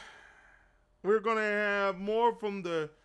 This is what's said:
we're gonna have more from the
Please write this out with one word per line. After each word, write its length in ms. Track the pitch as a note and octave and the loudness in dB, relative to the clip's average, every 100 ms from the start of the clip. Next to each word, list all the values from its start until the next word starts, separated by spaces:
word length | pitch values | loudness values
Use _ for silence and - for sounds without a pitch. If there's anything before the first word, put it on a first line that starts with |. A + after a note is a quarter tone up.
| - - - - - - _ _ _ _ | -18 -20 -20 -20 -20 -20 _ _ _ _
we're 180 | F3+ A3 | 0 2
gonna 200 | G#3 A3 | 2 0
have 580 | G#3+ G#3 G#3 G3+ G3 F#3 | 0 0 0 0 0 -2
more 360 | G3+ A3 A#3 | -2 2 2
from 280 | A#3 G#3+ G3+ | 2 -4 -4
the 280 | F3+ E3 D3+ - | -4 -4 -4 -10